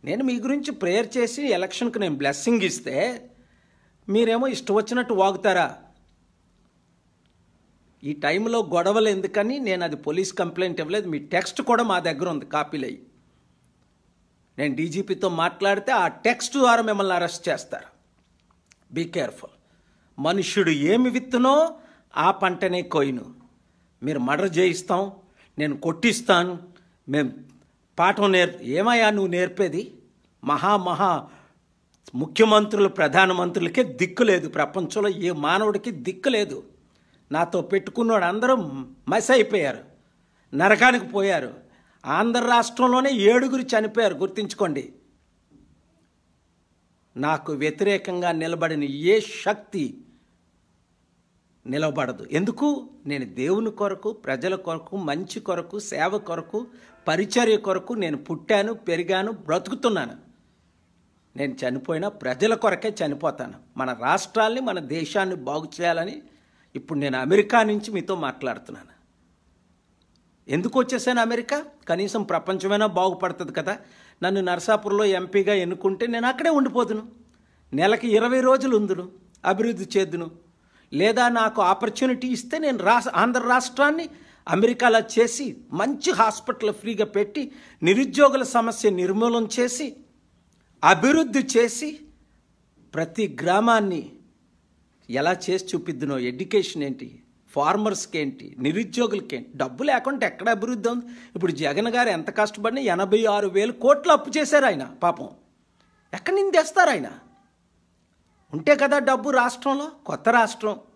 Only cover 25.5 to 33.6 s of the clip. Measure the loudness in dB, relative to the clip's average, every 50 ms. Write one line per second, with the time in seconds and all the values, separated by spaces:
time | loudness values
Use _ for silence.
25.5 | _ -4 -4 -4 -4 -2 -4 -4 -4 0 0 0 0 0 2 4 4 4 4 0
26.5 | -4 -10 -12 -20 -20 -20 _ _ _ _ _ -4 -2 -2 -2 -2 -6 -12 -20 -20
27.5 | _ _ _ _ _ _ _ _ _ 2 2 2 4 4 2 4 4 4 2 2
28.5 | 0 -10 -8 -4 -2 0 2 2 4 4 4 4 2 2 -2 0 0 -2 -2 -2
29.5 | 0 -2 -2 -2 -2 -6 -8 -8 -16 -20 _ _ _ _ _ _ _ _ -2 -2
30.5 | -2 0 2 2 2 2 0 -2 -2 0 2 2 0 0 -4 -10 -20 -20 _ _
31.5 | _ _ _ _ _ _ _ _ _ _ _ -10 -6 -6 -6 -4 4 4 6 6
32.5 | 6 4 4 2 0 0 0 0 2 0 0 2 4 4 4 4 2 0 -2 -2
33.5 | -2 -4